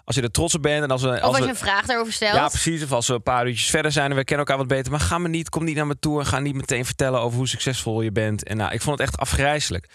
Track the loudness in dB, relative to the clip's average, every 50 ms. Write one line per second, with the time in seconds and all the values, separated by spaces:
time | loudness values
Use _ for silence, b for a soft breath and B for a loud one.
0 | b -4 0 0 0 0 0 0 0 2 2 2 2 2 2 2 2 2 2 2
1 | 2 0 2 2 2 4 4 4 2 0 -2 -2 0 0 0 2 2 0 0 0
2 | -2 -2 -2 0 2 2 4 4 4 2 0 0 0 0 -2 -2 -2 0 0 0
3 | 2 0 -2 0 0 0 0 2 0 0 -2 -2 0 2 2 2 2 2 2 2
4 | 0 2 0 0 0 0 0 0 0 0 0 0 0 0 0 0 0 -2 -2 0
5 | 0 0 0 0 0 -2 -2 -4 -4 -4 -4 -2 -2 -2 0 0 -2 -2 -2 -2
6 | -2 0 0 0 0 0 0 0 0 -2 -2 -4 -2 -2 -2 -2 -2 -2 -2 0
7 | 0 2 2 2 0 0 0 0 0 -2 -2 -2 -2 -2 -2 -2 -2 -2 -2 0
8 | 0 0 0 0 0 0 0 -2 -4 -4 -2 -2 -2 -2 -2 -2 -2 -2 0 0
9 | -2 -2 -2 -2 -2 0 0 2 2 2 2 2 0 -2 -4 -6 -8 B